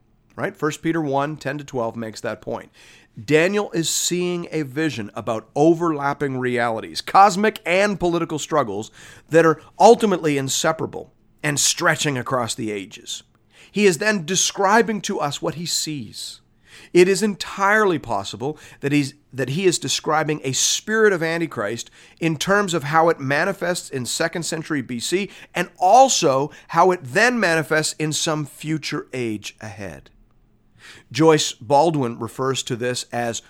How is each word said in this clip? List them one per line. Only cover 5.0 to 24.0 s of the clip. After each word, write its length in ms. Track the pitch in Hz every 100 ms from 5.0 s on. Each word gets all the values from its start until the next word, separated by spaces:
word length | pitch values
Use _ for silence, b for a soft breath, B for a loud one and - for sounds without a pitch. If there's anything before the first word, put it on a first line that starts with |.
| 101
about 360 | 120 113 110 - 143
overlapping 800 | 156 165 170 147 139 143 147 131
realities, 640 | 127 120 120 110 90 78
cosmic 600 | - 190 202 190 214 214 160
and 320 | 185 208 190
political 400 | 175 170 165 151
struggles 540 | - 151 117 98 113 B B B _
that 160 | 160
are 160 | 160 156 B -
ultimately 580 | 196 233 214 180 160 143
inseparable 760 | 135 - 160 160 - - - _ _ _
and 160 | 147 143
stretching 580 | - - 170 151 151 131
across 380 | 117 131 113
the 160 | - 110
ages. 540 | 104 90 - - - _ _ _ B B
He 160 | 196 208
is 120 | 151
then 260 | 214 208
describing 760 | 151 185 - - 190 220 233 208
to 180 | - 196
us 240 | 147 139
what 140 | 170 151
he 100 | 175
sees. 720 | - 160 147 107 - - - _ _ B B B
It 160 | 175 185
is 140 | 185
entirely 760 | 208 196 - - 196 214 208 156
possible 600 | 117 104 98 101 131 151 B B
that 120 | 143
he's, 220 | 147 135 - _
that 180 | 127 127
he 160 | 147 190
is 120 | 156
describing 600 | 139 - 156 156 156 151
a 100 | 135
spirit 600 | 127 - - - 220 214
of 100 | 180
Antichrist 680 | 165 165 165 - 104 117 - B B B
in 160 | 165 156
terms 380 | - 202 202
of 100 | 165
how 240 | 139 160 165
it 120 | 160
manifests 680 | 135 143 185 185 175 180 -
in 160 | 135